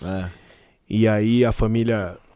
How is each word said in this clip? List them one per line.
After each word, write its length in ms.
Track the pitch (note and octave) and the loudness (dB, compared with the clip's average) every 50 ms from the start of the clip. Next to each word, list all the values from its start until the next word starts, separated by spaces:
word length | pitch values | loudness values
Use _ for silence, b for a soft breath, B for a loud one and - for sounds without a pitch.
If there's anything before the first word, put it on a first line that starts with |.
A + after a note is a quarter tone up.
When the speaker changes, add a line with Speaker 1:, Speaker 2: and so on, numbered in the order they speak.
Speaker 1:
É. 240 | - F#2 F#2+ F#2+ F2+ F2+ b b b b b b b b b b _ - | -8 -8 -6 -6 -6 -8 b b b b b b b b b b _ -4
Speaker 2:
E 180 | - A2 A2 | 0 2 2
aí 380 | A2 G#2+ G#2 G#2+ A2+ A#2 A#2+ A#2+ | 2 2 2 2 2 2 2 2
a 80 | A#2 | 2
família 640 | A2 - A#2 A2 A2+ A#2 A2+ A#2 A2+ G#2+ F#2+ F2 F2 - _ _ _ | 2 0 0 0 0 0 0 0 0 -2 -2 -6 -8 -14 _ _ _